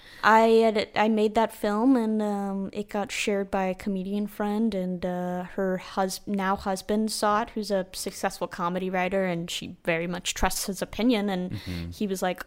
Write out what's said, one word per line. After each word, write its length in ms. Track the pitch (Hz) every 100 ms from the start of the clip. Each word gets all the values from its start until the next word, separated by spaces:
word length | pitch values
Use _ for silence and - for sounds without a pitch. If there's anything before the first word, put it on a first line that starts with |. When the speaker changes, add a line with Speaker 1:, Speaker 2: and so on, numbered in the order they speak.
| - -
Speaker 1:
I 160 | - 220
had, 480 | 226 226 226 214 - 214
I 120 | 214
made 280 | 214 214 226
that 160 | 220
film, 420 | - 208 208 254 254
and, 240 | 220 214
um, 500 | 208 202 196 196 190
it 160 | - 202
got 240 | 208 196
shared 360 | - - 202 196
by 140 | 196 185
a 80 | 185
comedian 500 | 208 190 190 208 208
friend, 480 | - 208 208 226
and, 320 | 196 185 180 180
uh, 380 | 180 180 180 180
her 220 | - 190 185
hus-, 400 | - - 190 - -
now 300 | 202 190 196
husband 560 | 202 190 - 214 220
saw 300 | - 214 208
it, 80 | 233
who's 200 | 220 208
a 160 | 196 185
successful 560 | - 196 - 196 - 175
comedy 420 | - 175 180 185
writer, 340 | 185 180 196 185
and 220 | 170 170
she 280 | - - -
very 240 | - 165 175
much 260 | 175 -
trusts 320 | - 185 - -
his 160 | 185
opinion, 460 | 185 - 233 220 202
and 220 | 185 180
Speaker 2:
Mm-hmm. 380 | 104 - 175 85
Speaker 1:
he 160 | 87 208
was 120 | 190
like, 220 | 185 180